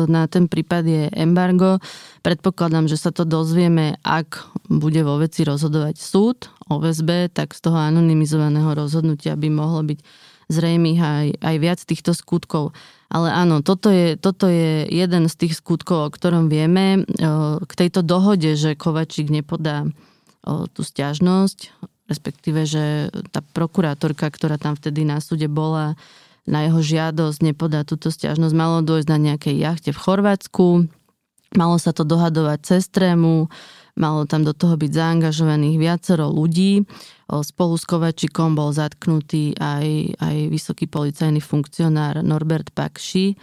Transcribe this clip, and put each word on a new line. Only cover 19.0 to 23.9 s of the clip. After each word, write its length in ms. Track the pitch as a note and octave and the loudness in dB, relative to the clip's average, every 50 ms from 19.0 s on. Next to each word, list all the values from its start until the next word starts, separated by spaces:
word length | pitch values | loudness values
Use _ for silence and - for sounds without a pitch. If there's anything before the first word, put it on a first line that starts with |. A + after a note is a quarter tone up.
| D#3+ D#3+ - - D3+ D3 | -2 -4 -4 -4 -2 -2
nepodá, 520 | D3+ D3+ D3 - E3+ D#3+ D#3+ D#3 D3 D3 D3+ | -2 -2 -2 -4 -6 -4 -4 -4 -2 -2 -4
e, 60 | D#3 D3 - - _ _ _ _ _ _ _ - - D3+ E3 E3+ F3 | -6 -8 -8 -14 _ _ _ _ _ _ _ -8 -6 -6 -6 -6 -8
tú 100 | - - D#3 | -8 -10 -10
sťažnosť, 880 | - - - C#3 C#3+ D3 D3 F3 F3+ F#3 F#3+ G3 F#3+ - - - - _ _ - - _ _ _ - | -8 -6 -6 -6 -4 -2 0 0 2 4 2 2 0 -2 -6 -14 -20 _ _ -20 -20 _ _ _ -8
respektíve, 560 | D3+ - - - - _ _ E3 D3+ D#3+ D#3 | -8 -8 -8 -10 -12 _ _ -4 -2 -2 -2
že 480 | D3+ D3+ D#3 D3+ D3 D3+ D3+ D3 - - - - - | 0 -2 -2 -2 -2 -2 -2 -4 -6 -6 -10 -10 -10
tá 120 | - D3+ D3+ | -10 -10 -10
prokurátorka, 840 | - - D#3 E3 D#3+ - G3+ E3+ D3+ | -8 -6 -4 -4 -2 0 0 0 0